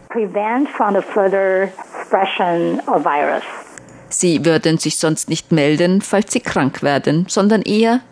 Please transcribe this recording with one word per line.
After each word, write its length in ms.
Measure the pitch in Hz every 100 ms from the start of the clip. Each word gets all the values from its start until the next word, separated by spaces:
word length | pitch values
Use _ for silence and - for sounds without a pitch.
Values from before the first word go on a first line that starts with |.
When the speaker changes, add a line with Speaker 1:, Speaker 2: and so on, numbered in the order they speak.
| -
Speaker 1:
Prevent 560 | 233 208 196 214 240 285
from 280 | - 220 202
the 60 |
further 680 | 180 - 196 190 190 185 196 190 -
expression 880 | - - 202 196 - 185 170 170 170 -
of 160 | 180
virus. 400 | 156 147 147 151 - - - - - - -
Speaker 2:
Sie 360 | - 180 156
würden 320 | 151 156 - 160
sich 200 | - -
sonst 320 | 160 156 -
nicht 240 | 160 -
melden, 500 | 160 143 151 175 190
falls 300 | - 196 214
sie 80 | 254
krank 420 | - - 139 -
werden, 440 | 139 139 - 151 185
sondern 340 | - 202 214
eher 380 | - 208 226 240 -